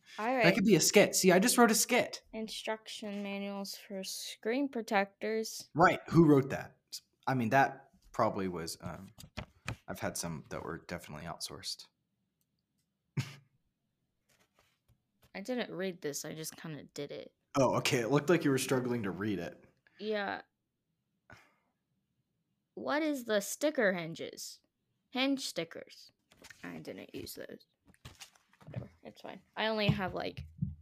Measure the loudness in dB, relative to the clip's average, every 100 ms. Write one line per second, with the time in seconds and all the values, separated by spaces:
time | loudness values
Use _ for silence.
0 | -16 -6 -2 4 4 4 6 6 6 6
1 | 6 6 6 6 6 6 6 6 2 2
2 | 0 -6 -12 -10 -10 -8 -6 -8 -8 -12
3 | -10 -8 -8 -6 -8 -8 -10 -12 -10 -10
4 | -8 -8 -10 -6 -2 -2 -2 -4 0 0
5 | 0 _ -4 -4 -4 -8 -4 6 6 6
6 | 4 8 10 8 6 -2 -8 -18 _ -18
7 | -18 _ -2 0 4 4 4 0 -18 _
8 | _ 0 0 2 -2 -4 -6 -10 -12 -12
9 | -14 -20 -18 -16 -16 _ -12 -10 -10 -6
10 | -6 -6 -8 -10 -10 -10 -8 -10 -10 -10
11 | -10 -12 -12 -12 -12 -12 -12 -14 -16 _
12 | _ _ _ _ _ _ _ _ _ _
13 | _ -8 -8 -12 _ _ _ _ _ _
14 | _ _ _ _ _ _ _ _ _ _
15 | _ _ _ -14 -8 -6 -6 -6 -6 -6
16 | -6 -6 -8 -10 -12 -12 -12 -12 -12 -12
17 | -10 -12 -16 -20 _ 2 4 4 2 0
18 | 2 2 4 4 4 2 2 0 0 -2
19 | -2 -4 -2 -2 -4 -10 -20 _ _ -10
20 | -6 -4 -4 -6 -10 _ _ _ _ _
21 | _ _ _ -20 _ _ _ _ _ _
22 | _ _ _ _ _ _ _ -10 -4 0
23 | 0 -2 0 -2 -2 -2 0 2 2 2
24 | -4 -10 -12 -12 -14 -16 _ _ _ _
25 | _ -2 0 0 -4 -6 -6 -10 -16 -20
26 | -20 _ _ -20 -20 -16 -14 -12 -12 -12
27 | -12 -12 -12 -12 -14 -16 _ _ _ _
28 | -20 -20 -20 _ _ _ -14 -12 -12 -16
29 | -20 -16 -16 -16 -12 -4 -2 2 2 2
30 | -2 -4 -6 -8 -14 -8 -8 -8